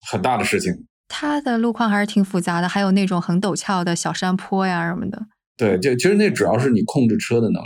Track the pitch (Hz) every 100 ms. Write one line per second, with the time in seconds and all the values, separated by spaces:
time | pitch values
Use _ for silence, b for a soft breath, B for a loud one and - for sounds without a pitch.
0 | - 110 127 117 - 95 92 90 - _
1 | - - 294 294 285 233 233 220 226 202
2 | 208 214 196 185 175 170 175 202 196 190
3 | 190 175 - 175 202 - - 190 175 170
4 | 160 160 185 185 - 190 190 175 170 180
5 | - - 214 _ _ - 214 185 143 123
6 | 180 208 208 - 95 110 135 110 - 143
7 | 117 110 - 117 110 87